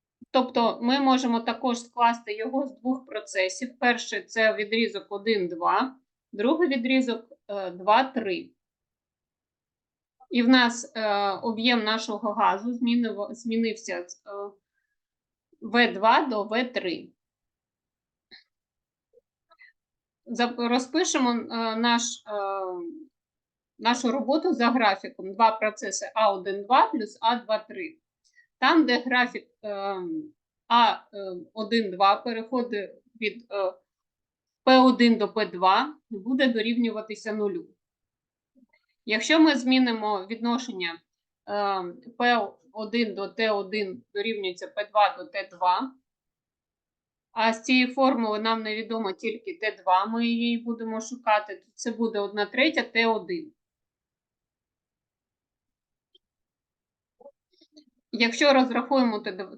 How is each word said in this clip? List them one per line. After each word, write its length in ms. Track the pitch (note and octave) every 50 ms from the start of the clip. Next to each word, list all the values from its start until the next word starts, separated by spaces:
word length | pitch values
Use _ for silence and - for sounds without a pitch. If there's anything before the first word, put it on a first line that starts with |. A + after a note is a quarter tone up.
| _ _ _ _ - -
Тобто 480 | - C4 B3+ B3+ - B3 A#3 A3 - - A#3
ми 180 | A#3+ C4 C#4
можемо 400 | C#4 C4 B3+ B3+ C4 A#3+ A#3 A3+
також 400 | A#3 A#3+ A3+ - - B3+ A#3+ A#3
скласти 560 | - - _ A#3+ A#3+ A#3 A#3+ - - G#3+ G#3
його 300 | A3 A3 C4 C4 C4+ C#4
з 140 | C4 - -
двох 260 | A3+ B3+ C4 B3+ -
процесів. 720 | - G#3+ G#3 - - - F#3+ F#3 F#3 F#3 - B3+ - - _
Перший — 440 | C4 A#3+ A#3 A3+ - - A3 G3+ F#3
це 280 | - - - A3 A3 G3+
відрізок 520 | G3+ G#3+ G3+ A3 A3+ A#3 G#3 G3 G3 - -
один, 380 | G3+ G3 G3 A3 A3 G3+ F3+ E3+
два, 480 | F3 E3 F3 E3+ F3+ G#3 B3+ C4 - _ _ _ _ _ _ _ -
другий 360 | G3+ G#3 B3+ D#4+ D#4 F4 C4+
відрізок, 560 | C#4 B3 A#3 B3+ C4 C4 B3+ A#3+ A3 - - _ - _ _ -
е, 220 | G3+ G3+ F#3+ F3+
два, 340 | F3 F#3 F#3 G#3 G#3+ B3+ C#4
три. 460 | C4+ - B3 A3 G3 F3 E3 - - _ _ _ _ _ _ _ _ _ _ _ _ _ _ _ _ _ _ _ _ _ _ _ _ _ _ _ _ _ _ _ _ _ _ - _
І 120 | - A#3+ A#3
в 60 | A#3
нас, 440 | C4 B3+ A#3+ A#3 A#3 - - - -
е, 360 | A3+ A3 G#3 G3+ G3+ G3+ G3
об'єм 540 | F#3 - - A#3 A3 A3 A3+ B3 B3 A#3 G#3
нашого 480 | G#3+ A3 A3 A3 - G#3 G#3 A#3 G#3+ G3+
газу 400 | A3+ G3+ F#3 F#3 G3 A3 A#3+ B3
змінив-, 640 | A#3+ B3 A#3 A#3+ A#3+ A#3 A3 G3 G3+ G3+ - A3+
змінився 720 | - - A3+ A3+ A3+ A3+ A3 G#3+ - - - F3+ F3 F3 -
з, 140 | - - _
е, 240 | G#3+ G3+ G3+ G3+ G3+ G3+ _ _ _ _ _ _ _ _ _ _ _ _ _ _ _ _ _ _ _ _ _
В 320 | A3+ A3 - A#3+ A#3+ A3 -
два 340 | F#3+ G3+ A3+ B3 D#4+ D#4
до 180 | C4 A3 G#3 G3+
В 200 | G#3 G#3+ A#3+ B3+
три. 440 | A#3+ - G3 F#3 F3+ D#3 - - - _ _ _ _ _ _ _ _ _ _ _ _ _ _ _ _ _ _ _ _ _ _ _ _ - - _ _ _ _ _ _ _ _ _ _ _ _ _ _ _ A#4+ _ _ _ _ _ _ E5 _ - - _ _ _ _ _ _ _ _ _ _ _
Зап-, 420 | - A#3 A#3 A#3+ A#3 - B3 A#3+ A#3
розпишемо, 640 | A#3+ C4 B3+ - - D#4+ F#4 - - C#4+ C4 A#3+
е, 460 | A#3+ A3+ - - A#3 A3+ A3+ A3+ A3
наш, 260 | A3+ A#3 A#3+ A#3 A#3 A#3
е, 300 | - - - _ A3 G#3 G3+ G3 G3 G3 G3 F#3+ F#3 F3+ F3 F3 E3+ - - D#4 - _ _ _ _ _ _ _ _ _ _ _ _ _ -
нашу 340 | G#3+ A#3 A#3+ A#3+ - A#3 A#3+
роботу 420 | C#4 A3 A#3 C#4+ D#4+ D4+ F#4 C#4+
за 160 | A#3 A#3 B3
графіком. 640 | A#3+ C4 A3+ G3+ F#3+ - - - - - F3+ F#3+ F#3+
Два 160 | G3+ A#3 A3
процеси 640 | A3 - A3 G#3+ G#3 - A#3 G3 F#3+ - G3+ - -
А 180 | A3 A3 G#3 G3
один, 320 | F#3 F3+ G3+ F#3+ G3+ G3+
два 220 | G3+ B3 D4 -
плюс 320 | - - B3 G#3 - - -
А 160 | A3+ A3+ B3
два, 220 | A3+ A3+ G#3+ A3 G#3+
три. 400 | - - G3+ G3 E3+ D#3 - _ _ _ _ _ _ _ _ _ _ _ _ _
Там, 280 | B3+ C4+ E4+ E4 D4+
де 120 | B3 B3 A#3+
графік, 500 | - B3+ B3+ B3 B3 B3 - G#3 - _ _ _ -
е, 320 | G#3 G3+ G3 G3 G3+ G3 - F4+ - - - - - - _ _ _ _ _ _ -
А 300 | A3+ A#3+ A#3 G#3 F#3 - - _ - G3+ G3 F#3+ F3+ F3+ E3 - _
один 360 | A3 G#3+ G3 A#3 A#3 G#3+ F#3+
два 260 | F3+ F3 G3 G3 G#3
переходить 720 | - - B3 A3+ A3 A3+ - C4 B3 A3+ G3 A#3 G#3 F#3+ - - - _ _ _ -
від, 260 | A3+ G#3 - - - _ G3+
е, 220 | G3+ F#3+ F#3 - - _ _ _ _ _ _ _ _ _ _ _ _ _ _ _ _ _
П 140 | C4 C4 C4
один 400 | B3+ B3+ A#3+ - A#3+ A#3 A3+ -
до 140 | G#3 G3 -
П 140 | A3 G#3
два, 500 | F3+ - F3 F#3 F#3 G3 A3+ C4+ D4+ - - _ _
буде 380 | A3+ F#3+ F#3+ A#3 C4 B3+ C#4 B3
дорівнюватися 840 | A#3 A3+ A3 A#3 A#3 B3 A#3 A3+ G#3 G#3+ G#3+ - G#3 G#3+ - A3 G#3
нулю. 340 | G#3+ G#3 G3+ F3+ E3+ - - _ _ _ _ _ _ _ _ _ _ _ _ _ _ _ _ _ _ _ _ _ _ _ _ _ _ _
Якщо 340 | A3+ G#3+ A3+ - - D#4 E4
ми 140 | D#4 D#4+ C#4
змінимо 720 | A#3+ B3 B3+ C4 C4 B3+ A#3+ A3+ A3 G#3 G#3+ G#3 F#3+ F#3
відношення, 760 | G3 A3+ A3 A3+ A#3+ A#3 - A#3+ - G3+ F#3 F3+ E3+ E3+ E3+ _ _ _ _ _ _ _ _ _ G#3+
е, 360 | G3+ G#3 G3+ G3 G3 F#3 F3+ F3 F3 - - A#3 - -
П 300 | A#3+ A#3+ A#3+ A3+ G3+ F#3+ - _ _ _ _
один 420 | G#3+ A3 G3+ A#3 A#3+ A#3 G#3+ F#3
до 140 | F#3+ G3 F3+
Т 220 | - - A3 A3
один 540 | G#3 G3+ G3 F#3 G#3 G#3+ G#3 F#3+ F3+ - - _ -
дорівнюється 540 | G3+ G3+ A3+ A3+ G#3 G3 F#3 F3+ - F#3 F3+
П 160 | - G#3 G#3
два 320 | G#3 - G#3 G3+ F#3 -
до 80 | F#3 E3+
Т 240 | D#3 - G3+ F#3+ - F3
два, 420 | F3 F#3 F3+ F3+ G#3 C4+ C4 - _ _ _ _ _ _ _ _ _ _ _ _ _ _ _ _ _ _ _ _ _ _ _ _ _ _ _ _
а 200 | A3+ A3 A3+ A3+
з 100 | A3+ -
цієї 240 | - B3+ B3+ B3+
формули 520 | B3+ B3+ C4+ C4+ C4 A#3 A#3 A3+ G#3+ G#3+ G#3+
нам 240 | A3 A3+ A3+ A3 G#3+
невідомо 500 | G#3+ G#3+ A3 A3+ G#3 A3+ A3+ G#3+ F#3+ F#3
тільки 420 | - A#3+ A3 G#3+ - - F#3+ E3
Т 180 | F3 G3 G#3+ - - -
два, 240 | F#3+ F3+ F#3 G3+
ми 200 | A3 A3+ A#3 A#3
її 320 | A#3 A#3 A#3 A#3+ A#3 A#3 A#3
будемо 420 | A#3 A#3 A3+ A3+ A3+ A3+ A3 A3
шукати, 560 | A3+ - B3+ - - A3+ G#3+ G#3 - - F#3+
то 160 | - _ _ _
це 160 | - - A#3
буде 280 | A3+ A3 A#3 A3 A3 G3+
одна 280 | G3+ G3 G#3 G#3+ G#3
третя 360 | G3+ - B3 C#4 D#4+ A#3+ B3 A3+
Т 240 | - - A3+ A#3
один. 460 | A3+ A3 G#3 F3+ E3+ F3+ E3 D#3 - - _ _ _ _ _ _ _ _ _ _ _ _ _ _ _ _ _ _ _ _ _ _ _ _ _ _ _ _ _ _ _ _ _ _ _ _ _ _ _ _ _ _ _ _ _ _ _ _ _ _ _ _ _ _ _ _ _ _ _ _ _ _ _ _ _ _ _ _ _ _ _ _ _ - - - _ _ _ _ _ _ _ D4+ D4+ _ _ _ _ _ _ -
Якщо 400 | A3 A#3 A#3 A#3 - D4+ C#4+ C4+
розрахуємо 680 | C4 B3+ B3 A#3 A#3+ B3+ - C#4 C4 B3+ A#3 G#3+ G#3
Т 120 | - G#3+ F#3
д-, 240 | F#3+ G3 F#3 -